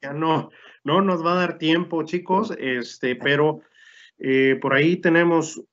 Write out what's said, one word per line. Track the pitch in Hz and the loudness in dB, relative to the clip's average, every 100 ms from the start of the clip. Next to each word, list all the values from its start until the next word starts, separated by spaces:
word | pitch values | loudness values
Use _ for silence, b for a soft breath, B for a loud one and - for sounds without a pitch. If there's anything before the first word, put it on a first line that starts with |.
ya | 139 | -10
no, | 147 160 151 - b b b | -4 0 0 -2 b b b
no | 143 180 | 0 2
nos | 196 170 165 | 2 0 0
va | |
a | 180 | 0
dar | 175 165 | -2 -2
tiempo, | 160 170 170 165 | 0 2 0 -4
chicos, | 156 180 180 190 226 170 | -4 -6 0 -2 -2 -6
este, | 135 123 117 - 127 123 | -4 -4 -6 -6 -4 -2
pero, | 135 143 151 151 b b b b b - | 0 2 2 -2 b b b b b -8
eh, | 135 131 135 127 | 0 2 2 2
por | 135 | 0
ahí | 135 160 180 | 2 2 2
tenemos | 175 165 170 165 156 - - | 2 4 4 2 -2 -10 -18